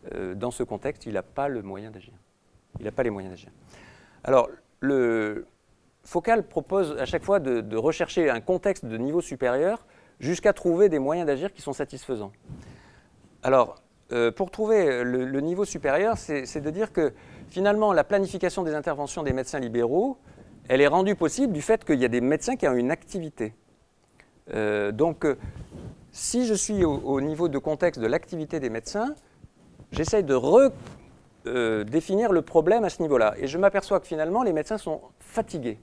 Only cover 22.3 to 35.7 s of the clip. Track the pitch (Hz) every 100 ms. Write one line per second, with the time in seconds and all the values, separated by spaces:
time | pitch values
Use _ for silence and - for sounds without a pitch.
22.3 | 156 - 254 160 123 123 165 - 196 160
23.3 | - 107 110 _ _ _ _ _ _ _
24.3 | _ - - 107 104 101 107 160 151 156
25.3 | 131 - - - - - - - - -
26.3 | 240 247 208 - 208 170 139 127 135 139
27.3 | 156 175 139 151 151 175 139 110 147 -
28.3 | 170 156 165 131 110 - 202 240 302 _
29.3 | _ - _ - - - - 160 220 165
30.3 | 131 127 208 269 - - - - - _
31.3 | _ - 123 113 110 104 143 - 190 226
32.3 | 180 - 170 156 226 202 - 160 135 107
33.3 | 104 135 160 196 196 - 190 - 156 156
34.3 | 202 247 156 151 214 - 156 - _ -
35.3 | - 214 165 120